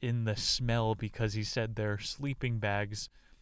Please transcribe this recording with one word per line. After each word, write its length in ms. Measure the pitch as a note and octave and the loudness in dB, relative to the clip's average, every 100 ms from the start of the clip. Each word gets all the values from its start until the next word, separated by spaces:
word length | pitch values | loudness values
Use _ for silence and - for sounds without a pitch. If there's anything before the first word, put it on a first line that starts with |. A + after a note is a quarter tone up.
in 220 | B2 A#2+ | 0 2
the 120 | A2+ G#2 | 2 0
smell 600 | - - A#2 A#2 A2 A2 | 2 2 2 4 4 2
because 380 | G#2+ - A2+ | -2 0 0
he 100 | G#2+ | 0
said 320 | G#2 - A2+ A2 | -2 -2 -2 0
their 220 | G#2+ G2+ | 0 -2
sleeping 640 | - - C#3+ C3 B2+ A#2 | -4 -6 -4 -2 -2 0
bags 500 | G#2 G2+ G#2 G#2 - - - - | 0 0 0 -4 -10 -14 -20 -20